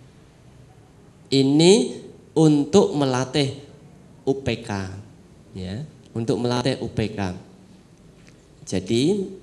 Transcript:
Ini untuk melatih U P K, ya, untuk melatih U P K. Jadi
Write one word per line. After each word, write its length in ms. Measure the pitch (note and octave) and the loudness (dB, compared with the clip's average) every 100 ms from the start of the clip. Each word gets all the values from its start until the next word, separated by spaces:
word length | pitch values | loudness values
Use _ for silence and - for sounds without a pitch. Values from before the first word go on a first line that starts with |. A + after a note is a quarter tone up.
| - - - - - - - - - - - - - | -20 -20 -20 -20 -20 -20 -20 -20 -20 -20 -20 -20 -2
Ini 640 | C3+ C3+ D3 E3+ A3 B3 - - - - D3+ | 0 4 6 8 6 4 -6 -16 -20 -6 2
untuk 560 | D#3 D3 C#3+ G3+ - | 4 4 4 4 4
melatih 640 | D3 C3+ B2+ C3 D#3 C3+ - - - - - - - - | 0 -2 -2 -2 -2 -2 -4 -16 -20 -20 -20 -20 -10 -4
U 160 | C3+ | -4
P 160 | C3+ A2+ | -4 -6
K, 320 | - G2+ F#2+ G2 - - - - - G2 | -6 -8 -8 -12 -18 -20 -20 -20 -20 -14
ya, 240 | F#2 G#2 D#3 - - | -10 -10 -12 -18 -12
untuk 240 | A2+ A#2 A#2 | -6 -2 -2
melatih 400 | A#2+ B2 B2+ B2+ | 0 0 -2 -4
U 80 | A#2 | -4
P 160 | - G#2 - | -4 -4 -4
K. 160 | F#2+ F2+ - - - - _ - - - - - - - - | -6 -6 -14 -20 -20 -20 _ -20 -20 -20 -20 -20 -20 -20 -8
Jadi 640 | F#2+ F#2 A2+ D3 G#3 F#3 - | -6 -2 0 2 0 -4 -12